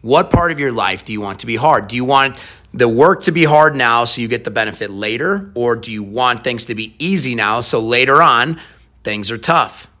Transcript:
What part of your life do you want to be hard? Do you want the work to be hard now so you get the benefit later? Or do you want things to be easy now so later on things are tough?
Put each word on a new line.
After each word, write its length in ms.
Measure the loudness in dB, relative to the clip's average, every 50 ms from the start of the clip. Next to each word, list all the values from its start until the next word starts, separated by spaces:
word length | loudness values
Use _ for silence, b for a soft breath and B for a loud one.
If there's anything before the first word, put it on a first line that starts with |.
| 0
What 240 | 2 2 2 2 2
part 220 | 2 2 2 0
of 80 | -2 -2
your 120 | -4 -4
life 320 | -2 -2 -2 -2 -2 -4 -8
do 80 | -10
you 80 | -8 -8
want 200 | -6 -8 -10 -10
to 80 | -8
be 80 | -6 -4
hard? 320 | 0 2 2 2 2 0
Do 80 | -4 -6
you 100 | -6 -2
want 320 | 2 2 2 2 2 -2 B B B B B B B
the 160 | 0 0 2
work 360 | 2 4 6 6 6 4 2 0
to 80 | -2
be 120 | 2 2 2
hard 320 | 4 6 6 6 4 4
now 300 | 2 0 2 2 2 2
so 160 | 0 -2 -4
you 60 | -2
get 160 | -4 -4 -4 -6
the 80 | -6
benefit 400 | -4 -2 -4 -4 -4 -8 -10 -10
later? 600 | -8 -6 -6 -4 -4 -4 -4 -4 -4 -4 -6 -10 -6
Or 200 | -4 -2 -2 -2
do 160 | -2 -6 -10
you 120 | -10 -10 -10
want 400 | -8 -4 -2 0 0 0 -2 -4
things 220 | -6 -6 -4 -6
to 100 | -8 -8
be 200 | -10 -10 -12 _ _
easy 340 | -4 -2 -2 -2 -2 -4 -2
now 280 | -2 0 0 0 -2
so 180 | -2 -2 -2 -2
later 420 | 0 0 2 2 4 4 6 6
on 400 | 6 6 6 4 2 0 -2 -8 B B B B B B B _ _
things 280 | -8 -6 -6 -6 -8
are 60 | -8 -6
tough? 480 | -2 0 2 2 2 0 -4 -12 -14 _ _ _